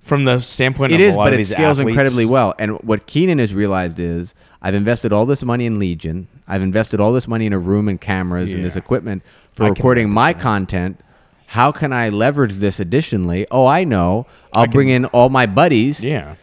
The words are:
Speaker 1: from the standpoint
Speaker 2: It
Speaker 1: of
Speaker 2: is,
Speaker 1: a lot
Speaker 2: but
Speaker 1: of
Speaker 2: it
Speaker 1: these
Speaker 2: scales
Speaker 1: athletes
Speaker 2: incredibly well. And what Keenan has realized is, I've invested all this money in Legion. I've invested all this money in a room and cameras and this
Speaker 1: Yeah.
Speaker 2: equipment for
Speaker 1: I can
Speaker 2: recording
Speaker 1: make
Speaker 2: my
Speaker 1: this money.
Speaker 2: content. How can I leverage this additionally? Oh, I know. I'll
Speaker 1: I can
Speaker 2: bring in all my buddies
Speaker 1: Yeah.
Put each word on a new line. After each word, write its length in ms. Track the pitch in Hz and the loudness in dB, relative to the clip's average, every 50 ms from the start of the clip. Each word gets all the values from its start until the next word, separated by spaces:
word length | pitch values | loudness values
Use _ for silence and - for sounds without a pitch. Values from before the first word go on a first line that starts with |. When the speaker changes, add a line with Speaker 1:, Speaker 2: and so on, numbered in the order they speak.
Speaker 1:
from 240 | _ - 151 143 135 | _ -2 -2 0 2
the 140 | 131 123 127 | 0 0 0
standpoint 520 | 120 - - - 131 131 131 135 139 131 | -2 -6 -4 -2 -2 -2 0 -2 0 2
Speaker 2:
It 40 | 165 | 4
Speaker 1:
of 60 | 165 | 4
Speaker 2:
is, 140 | 190 208 175 | 4 4 4
Speaker 1:
a 20 | |
lot 60 | - 104 | 2 0
Speaker 2:
but 20 | 139 | 0
Speaker 1:
of 40 | 131 | 0
Speaker 2:
it 20 | |
Speaker 1:
these 120 | 113 104 92 | 0 0 -2
Speaker 2:
scales 280 | 107 - 156 151 147 135 | -2 0 2 2 2 2
Speaker 1:
athletes 160 | 135 113 113 | 0 0 2
Speaker 2:
incredibly 300 | 139 139 135 123 123 113 | 2 2 2 2 0 2
well. 280 | 110 127 131 117 95 90 - | 2 2 2 2 0 -2 -4
And 140 | 107 104 107 - - | -6 -6 -6 -6 -2
what 240 | 113 110 101 _ | -2 -2 -2 _
Keenan 320 | - - 147 180 185 170 143 | -4 -2 0 2 2 2 0
has 140 | 120 104 98 | 0 -2 -2
realized 440 | 98 104 101 95 92 90 87 80 | -2 -2 0 0 -2 -2 -4 -4
is, 360 | 85 87 85 85 85 87 - _ _ _ _ _ _ | -6 -6 -4 -4 -6 -8 -10 _ _ _ _ _ _
I've 120 | - 95 98 | -6 -2 -2
invested 380 | 101 101 110 120 110 - 110 104 | 0 0 0 -2 -2 0 0 2
all 120 | 104 113 | 2 2
this 180 | 131 143 - 127 | 2 0 -2 -2
money 220 | 120 120 120 120 | -4 -2 -2 -2
in 140 | 117 110 104 | -2 -2 -2
Legion. 480 | 101 90 85 78 - 80 80 90 92 - _ - _ | -2 -4 -4 -6 -6 -8 -8 -8 -10 -14 _ -20 _
I've 160 | - 95 98 | -6 -4 -2
invested 380 | 95 95 92 107 110 - - 104 | -2 0 0 -2 -2 0 0 0
all 140 | 101 110 123 | 2 2 2
this 120 | 127 - | 0 -2
money 180 | 110 113 113 110 | -2 -4 -2 -2
in 80 | 107 101 | -2 -2
a 40 | |
room 300 | 95 87 90 98 104 107 | -2 0 0 0 0 0
and 120 | 104 95 87 | 0 -4 -4
cameras 520 | - 107 98 92 92 90 87 87 90 95 92 | -4 -4 -4 -2 -2 -2 -2 -4 -4 -4 -4
and 120 | 92 92 | -4 -6
this 100 | 90 - | -4 -6
Speaker 1:
Yeah. 40 | 95 | -8
Speaker 2:
equipment 440 | - - 123 113 85 110 98 92 _ _ _ _ _ _ _ | -4 -2 -4 -4 -2 -6 -10 -10 _ _ _ _ _ _ _
for 100 | - 110 | 0 0
Speaker 1:
I 40 | |
can 60 | 104 98 | 0 0
Speaker 2:
recording 340 | - - 127 127 120 113 104 | 2 2 2 4 4 2 2
Speaker 1:
make 40 | 101 | 2
Speaker 2:
my 200 | 110 127 160 170 | 2 2 2 0
Speaker 1:
this 100 | 120 - | -2 -2
money. 0 | |
Speaker 2:
content. 560 | 123 107 101 95 - - 90 87 95 92 _ _ _ _ _ _ _ _ _ _ | -2 -2 -2 -2 -4 -4 -4 -4 -4 -8 _ _ _ _ _ _ _ _ _ _
How 240 | _ - 117 127 147 | _ 0 2 2 2
can 220 | 147 - 160 143 131 | 2 -2 -4 -4 -2
I 160 | 123 117 110 | -2 -2 -2
leverage 460 | 104 104 110 135 143 143 135 104 98 | 0 0 0 0 2 2 0 0 0
this 260 | 98 101 101 92 - | -2 -2 -2 -2 -4
additionally? 680 | 98 82 101 139 160 - - 98 90 85 87 92 107 - | -4 -2 0 -2 0 0 -2 -2 -2 -2 -2 -4 -4 -2
Oh, 160 | - 131 131 | 0 2 4
I 200 | 127 147 175 190 | 4 4 2 2
know. 420 | 160 117 92 87 90 95 113 131 - - - _ _ | 0 0 2 2 2 0 -2 -4 -8 -18 -20 _ _
I'll 120 | - 110 120 | 2 2 2
Speaker 1:
I 20 | |
can 60 | 117 117 | 4 4
Speaker 2:
bring 160 | 139 139 131 | 2 2 4
in 160 | 131 123 127 | 2 0 0
all 240 | - - 123 120 131 | 2 4 4 4 4
my 160 | 131 131 123 | 4 2 2
buddies 580 | 104 95 127 160 - 135 110 113 139 147 - 110 | 4 4 2 4 4 4 2 2 0 -2 -4 -6
Speaker 1:
Yeah. 320 | 135 156 117 71 73 80 - | -6 -6 -6 -8 -10 -18 -20